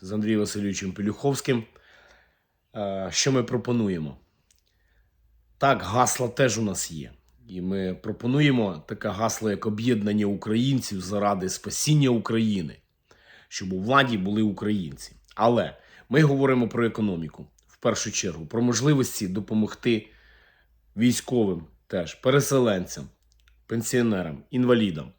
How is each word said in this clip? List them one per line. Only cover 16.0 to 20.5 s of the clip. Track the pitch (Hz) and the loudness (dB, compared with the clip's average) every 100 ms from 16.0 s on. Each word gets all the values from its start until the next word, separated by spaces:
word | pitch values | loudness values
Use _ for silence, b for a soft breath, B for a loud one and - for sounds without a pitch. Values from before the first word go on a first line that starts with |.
| B | B
ми | 131 | 4
говоримо | 156 139 135 127 113 | 4 4 4 4 2
про | 117 117 | 2 0
економіку, | 110 107 87 80 - - _ _ | 0 -2 -2 -6 -12 -20 _ _
в | _ | _
першу | 123 107 - | -2 0 -2
чергу: | - 101 80 80 | -4 -6 -6 -6
про | 117 | -2
можливості | 120 113 135 143 120 - 101 | 0 2 4 4 2 -2 -4
допомогти | 92 98 110 107 - 123 113 - b b b b | -4 -2 0 0 -2 0 0 -2 b b b b